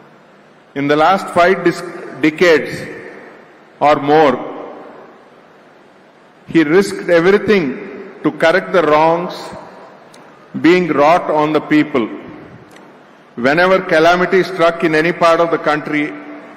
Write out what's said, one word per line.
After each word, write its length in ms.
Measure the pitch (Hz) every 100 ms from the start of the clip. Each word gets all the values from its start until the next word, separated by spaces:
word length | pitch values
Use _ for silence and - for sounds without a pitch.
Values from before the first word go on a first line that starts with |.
| - _ _ _ _ _ _
In 140 | 139 143
the 80 | 151
last 320 | 156 190 -
five 300 | 175 175 190
dis-, 180 | 175 - - - - -
decades 600 | 151 151 180 156 123 - - - - - - - - _ _ _
or 160 | 143 147
more, 380 | 139 151 151 120 - - - - - - - - _ _ _ _ _ _ _ _ _ _ _ _ -
he 160 | 160
risked 460 | 151 170 202 - -
everything 1040 | 170 170 202 208 208 147 120 - - - -
to 80 | -
correct 400 | - 165 180 185
the 120 | 180
wrongs 520 | 156 151 160 170 180 - - - - - - - - - - - - 135
being 260 | 147 180 165
wrought 420 | 139 143 175 -
on 240 | 151 151
the 80 | 151
people. 460 | 151 151 147 131 107 - - - - - - - - - - _ _ -
Whenever 460 | 120 160 180 185
calamity 600 | 185 160 165 180 180 190
struck 400 | 170 - 165 165
in 120 | 175 156
any 180 | 165
part 260 | 175 170 165
of 120 | 170
the 60 | 156
country, 560 | 156 151 151 151 151 - - - -